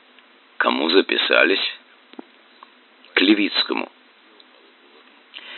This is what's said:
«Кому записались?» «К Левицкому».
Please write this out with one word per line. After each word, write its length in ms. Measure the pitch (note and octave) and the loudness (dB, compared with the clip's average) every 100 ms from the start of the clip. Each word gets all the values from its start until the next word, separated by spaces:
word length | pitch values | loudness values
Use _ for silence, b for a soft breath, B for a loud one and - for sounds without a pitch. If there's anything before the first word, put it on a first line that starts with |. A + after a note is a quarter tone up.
| _ - - - _ - | _ -20 -20 -20 _ -4
«Кому 320 | - B1+ D#2+ | -2 0 2
записались?» 880 | F#2 - - - A#1+ D#2 G2 - - - - - - - - - - - _ _ _ - | 2 2 -2 2 2 4 0 -4 -10 -20 -20 -20 -20 -20 -20 -20 -20 -20 _ _ _ -6
«К 80 | - | 0
Левицкому». 680 | F#2 G#2 F#2+ - - A1+ - - _ _ - - - - - _ - - - - - C#2+ B | 2 2 2 -2 -4 -4 -8 -16 _ _ -20 -20 -20 -20 -20 _ -20 -20 -20 -20 -20 -20 B